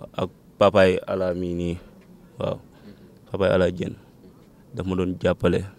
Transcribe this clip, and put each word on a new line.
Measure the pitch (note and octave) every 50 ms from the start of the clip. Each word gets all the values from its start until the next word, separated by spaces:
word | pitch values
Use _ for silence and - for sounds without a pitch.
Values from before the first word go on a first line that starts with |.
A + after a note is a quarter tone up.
| - - -
ak | - F#2 F2+ - - _ - - -
papaay | G#2 G2 G2 G2 F#2+ F#2 F#2 - - -
Ala | G2 F#2+ F#2 F2+ F2+
mii | F2+ F2+ F2 F2
nii. | F2 F2 F2 E2+ F2+ - - - - - - - - - - - -
Waaw, | - - - - - - - - - - - - - - - - - -
papaay | - F#2 F#2+ F#2+ G2
Ala | F#2 F2+ F2
Dieng. | F2+ F2 E2 - - - - - - - - - - - - - - - - - -
Daf | - F2+
ma | F#2 F#2
doon | F#2 F2+ F2+ F2+ -
jàppale, | - F#2 F2 - - F2+ F2 F2+ F#2+ G2 -